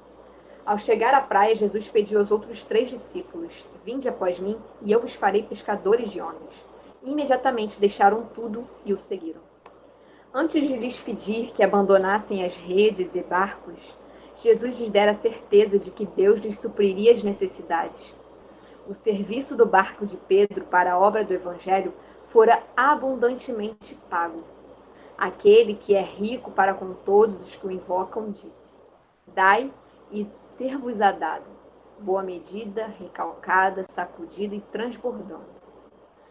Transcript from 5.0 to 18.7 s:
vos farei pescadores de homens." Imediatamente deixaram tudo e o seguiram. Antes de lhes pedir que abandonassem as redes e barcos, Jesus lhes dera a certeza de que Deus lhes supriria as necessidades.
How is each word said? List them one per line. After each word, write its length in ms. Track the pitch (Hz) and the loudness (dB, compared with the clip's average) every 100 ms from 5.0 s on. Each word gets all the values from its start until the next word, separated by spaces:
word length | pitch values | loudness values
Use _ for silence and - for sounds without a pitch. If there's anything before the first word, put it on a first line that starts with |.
vos 140 | 240 | 0
farei 280 | - 202 196 | -2 0 0
pescadores 720 | 214 214 - 202 185 233 214 | -2 -10 -6 -4 0 0 0
de 80 | 175 | -8
homens." 440 | 165 160 - - - - - - | -12 -12 -18 -20 -20 -20 -20 -16
Imediatamente 800 | 254 294 269 247 269 233 214 - | -6 -4 0 0 0 -2 -6 0
deixaram 460 | 202 - 202 226 233 | 0 4 4 4 -4
tudo 340 | - 226 226 262 - | -12 -10 -10 -12 -12
e 80 | 208 | -6
o 60 | 190 | -6
seguiram. 420 | - 190 165 - - _ - - - _ _ - _ | -6 -10 -10 -14 -20 _ -20 -20 -20 _ _ -20 _
Antes 320 | 262 320 320 277 | -4 -2 0 -2
de 100 | 247 | -2
lhes 240 | 247 - | -6 -8
pedir 520 | - 202 190 226 - | -10 -10 -6 -6 -4
que 100 | - | 2
abandonassem 800 | 196 202 196 190 190 208 - 196 | 2 4 4 4 4 -2 -2 -4
as 120 | 180 - | -4 -8
redes 580 | 180 185 214 185 175 | -2 4 4 2 -4
e 80 | 180 | -6
barcos, 720 | - 175 202 - 180 170 - - - - - - | -2 -2 -2 -6 -18 -20 -20 -20 -20 -20 -20 -2
Jesus 420 | 233 214 240 240 | 4 4 2 -6
lhes 120 | 226 | 0
dera 220 | 202 208 | 2 4
a 20 | |
certeza 640 | 208 226 - - 202 208 196 | 2 -2 -6 4 4 6 2
de 120 | 190 | -2
que 140 | - | -10
Deus 360 | 196 - 196 214 | -6 2 4 4
lhes 180 | 214 202 | 0 -8
supriria 540 | 226 - 196 190 226 | -8 0 0 2 4
as 100 | 214 | 4
necessidades. 920 | 202 196 185 - 170 165 160 - - - - - - - - | 2 -4 -6 -8 -6 -4 -4 -10 -20 -20 -20 -20 -20 -20 -20